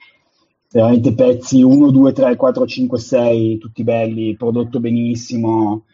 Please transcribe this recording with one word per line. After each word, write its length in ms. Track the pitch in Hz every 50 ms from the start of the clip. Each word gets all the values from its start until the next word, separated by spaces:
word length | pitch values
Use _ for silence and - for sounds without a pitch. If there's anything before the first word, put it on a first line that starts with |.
| - _ _ _ _ _ _ _ _ _ _ _ _ _
veramente 440 | - 113 110 117 123 117 113 135 113
pezzi 480 | 131 127 123 123 120 - - 131 127
uno, 300 | 127 131 135 143 147 139
due, 200 | 131 131 135 135 135
tre, 220 | 135 131 123 123
quattro, 300 | - 135 127 123 127 127
cinque, 340 | 117 - 127 127 123 127 117
sei, 580 | - - 135 120 120 117 117 113 113 113 113
tutti 260 | 110 - 113 - - 110
belli, 520 | 117 117 113 113 113 113 113 113 110 101
prodotto 440 | - 120 117 113 120 120 120 139 123
benissimo, 1040 | 120 117 117 120 117 120 117 117 - - 127 117 113 113 110 110 110 104 107 110 - _